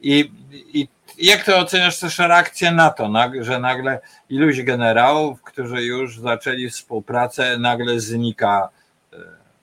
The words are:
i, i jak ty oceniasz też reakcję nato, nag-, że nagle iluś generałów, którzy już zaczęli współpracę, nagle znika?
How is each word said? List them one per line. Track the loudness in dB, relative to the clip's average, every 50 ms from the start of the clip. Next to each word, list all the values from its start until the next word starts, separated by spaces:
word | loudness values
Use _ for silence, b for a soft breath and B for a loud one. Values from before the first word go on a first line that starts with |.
i, | -2 0 2 2 2 0 -4 -20 -20 -20
i | -20 -20 -16 -8 -6 -6 -6 -6 _ _ _ _ -8 0
jak | 2 4 4 4 4
ty | 2 2
oceniasz | 2 2 2 0 0 0 0 -2 -2
też | -6 -6 -4 0
reakcję | 2 4 4 4 4 2 -2 -2 0 2
nato, | 4 6 4 4 4 0 -4
nag-, | -2 0 0 0 0 -2 -6 -6
że | -4 -4 -2
nagle | -2 -2 -2 -2 -2 -4 -4 -6 b b b b b -8
iluś | -2 0 2 2 2 0
generałów, | -2 -2 -2 0 2 2 4 4 4 4 4 2 0 -2 -6 -10
którzy | -16 -18 -12 -12 -10 -8 -6 -6 -4
już | -4 -4 -6 -6 -8 -10 -8
zaczęli | -6 -4 -4 -4 -4 -6 -6 -6 -6 -8
współpracę, | -10 -12 -14 -10 -10 -10 -8 -6 -4 -2 -4 -4 -2 -4 -2 -2 -2 -2
nagle | -2 -2 -2 -2 -2 -2 -2 -2
znika? | -4 -6 -6 -4 -4 -4 -4 -2 0 0 0 0 -2 -4 -8 _ _ _ _ _ _ _ -20 -20 -20 -20 -20 _ _ _ _ _